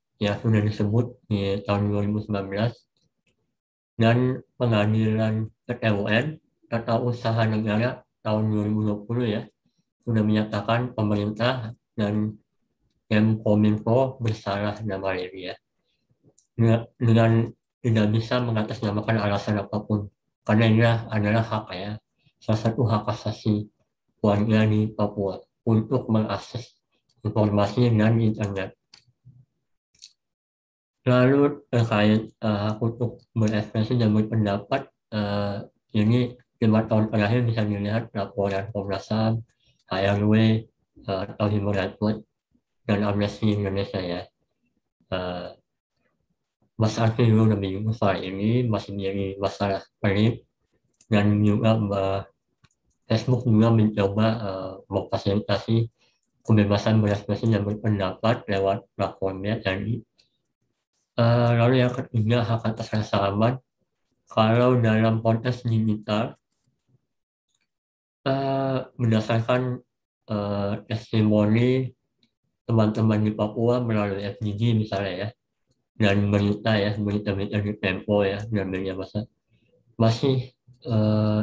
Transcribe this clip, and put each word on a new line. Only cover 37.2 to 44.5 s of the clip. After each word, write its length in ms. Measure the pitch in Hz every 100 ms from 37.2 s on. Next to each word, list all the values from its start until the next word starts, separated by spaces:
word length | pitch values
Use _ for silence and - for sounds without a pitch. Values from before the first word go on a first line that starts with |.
| 101 123 117
bisa 160 | 113
dilihat 480 | 104 101 104 113 -
laporan 560 | 104 - 101 98 95 98
Komnas 400 | 101 98 95 -
ham, 320 | 110 113 113 - _ _ _ _
H 40 | 92
R 240 | 98 101 104
W, 40 | 107
eh, 840 | 110 110 - _ _ - - 95
atau 240 | 98 - 104
Human 240 | 104 101
Rights 240 | 98 98 -
Watch, 160 | 107 - - _ _ _ _ _
dan 160 | - 101
Amnesty 560 | 104 101 101 - 110 104
Indonesia 400 | 98 98 98 95
ya. 320 | 90 87 90 _ _